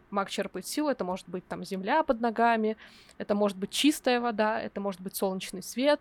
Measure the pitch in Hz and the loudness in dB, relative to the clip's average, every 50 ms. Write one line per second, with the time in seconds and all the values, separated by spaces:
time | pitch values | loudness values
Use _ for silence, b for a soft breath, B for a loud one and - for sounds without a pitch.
0 | - - 202 202 196 - - - 190 196 - 190 - - - 294 302 294 254 - | -12 -6 -4 -4 -4 -4 -4 -6 -6 -6 -6 -10 -8 -6 -2 -2 0 0 0 0
1 | 196 180 180 190 - - 180 185 - - 175 170 180 - 196 190 190 208 285 320 | -2 -4 -4 -6 -6 -8 -10 -10 -8 -8 -8 -8 -8 -6 -6 -4 0 2 2 2
2 | 311 - 254 220 233 233 214 220 233 233 233 220 214 214 220 - B B B B | 4 2 0 0 0 0 2 4 4 4 4 4 2 0 -2 -4 B B B B
3 | B B B B 208 - 208 202 208 202 185 190 202 - - - - 285 294 - | B B B B -2 0 2 2 2 2 0 -2 -6 -4 0 2 4 4 4 4
4 | - 254 247 240 240 240 220 202 214 214 226 - - 208 - 202 202 202 190 - | 2 2 2 2 2 0 0 2 2 2 0 -2 -4 -6 -6 -4 -4 -4 -6 -6
5 | 185 196 - - 202 190 190 190 - - - 185 - - - 240 262 294 294 294 | -8 -8 -4 -2 0 0 0 -2 -6 -8 -10 -10 -10 -6 -2 2 4 4 4 2